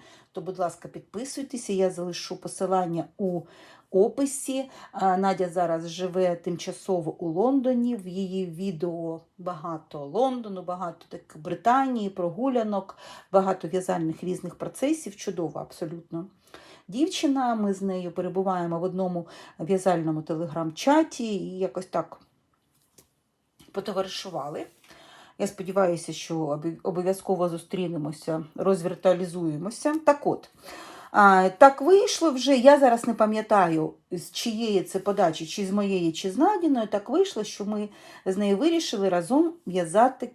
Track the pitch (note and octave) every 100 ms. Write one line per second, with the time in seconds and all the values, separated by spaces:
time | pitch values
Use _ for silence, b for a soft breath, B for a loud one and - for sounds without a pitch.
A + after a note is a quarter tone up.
0 | B B B F#3+ F3 F#3 F3 - E3 E3+
1 | - G#3 C#4 - C#4 A#3+ - F#3+ F#3 E3+
2 | F3+ E3+ - F3+ - - F#3 F#3+ F3+ E3
3 | - - F#3+ F3 - B B B B F#3+
4 | A3+ A3+ C#4 - - C4 C4+ B B G3
5 | F#3+ F#3 G3 F#3 F3 F3 E3+ E3 E3 E3
6 | F3+ F3+ F3+ E3+ F3+ E3+ - F3+ - F3+
7 | D#3 - E3+ E3 A#3+ C#4 B3 B3 A#3+ A3+
8 | F3+ F3+ F#3+ F#3+ F3+ D#3+ G3 D#3+ F3 E3+
9 | E3 D#3+ - - F3+ E3 E3+ D#3+ - D3+
10 | C#3 F#3 C4 B3+ A3 F#3 F3+ F3+ F3 -
11 | - - - D#3+ E3 E3+ A#3 C4 C4+ A#3+
12 | G3 F#3+ F3 E3 C4+ B3 A2 F#3+ - -
13 | B B B F#3+ F#3+ F#3 E3 F#3 F#3 F3+
14 | D#3+ D#3+ F3+ F3+ F3 - F3 - C#4 D#4+
15 | G#3 - - F3 D#3+ D3 - - E3 E3+
16 | - E3 G3 _ B B B B B G#3+
17 | F#4 - D4+ C4+ B3 A3+ G3+ F#3+ G3 F#3
18 | F3 F3 F3+ F3+ F#3+ F3+ E3+ E3 F3+ F3+
19 | F#3 F3 E3 B B B E3 F#3+ F#3 E3+
20 | D#3+ D#3 D#3 D#3+ E3 D#3+ D#3+ D#3 C4+ D4+
21 | D#4 - A3+ G3 F3 F#3 F3+ F3+ - F3
22 | D#3 - _ _ _ _ _ _ _ _
23 | _ _ _ _ _ _ _ G3 F#3+ F#3
24 | F#3+ - G3 E3 C#3+ D#3+ E4+ _ B B
25 | B B B B G3+ - F3+ F#3+ F#3 E3+
26 | - D#3 - E3 D3+ D3+ E3 E3 - F3
27 | F3+ F#3+ - F3+ F3 E3 - F#3 F3 E3
28 | D3 D3+ - D#3+ D3+ - F3+ F#3 F3 F3+
29 | F#3 F3 F#3 F3 E3 D3+ F#3 - D4 D#4
30 | D4+ D4 F#3 - - _ B B B B
31 | B G#3 G3+ F#3+ F#3 - C#4 C4+ C#4 G4
32 | G#4+ - E4 C4 B3+ C4 C4 C#4+ C4 A#3
33 | A#3 A3+ G#3+ A3 G#3+ G#3 E3+ D#3+ D#3 -
34 | - F3+ - - A#3+ A3 A3+ G3 - F#3+
35 | G3+ G3 F3 D#3 D#3+ - F#3+ G3+ G3+ F#3+
36 | E3 D#3+ F#3+ G3 F4+ G#4 E4 B3+ G#3+ G3+
37 | G#3 D#4 G4 A#3 G3+ - G3+ G#3 G#3 B
38 | B B F#3 F#3+ G3+ G3 D#4 E4 - G#3
39 | G3 F3 E3 C#4 E4+ - - F3+ E3 G3
40 | B3 B3+ B3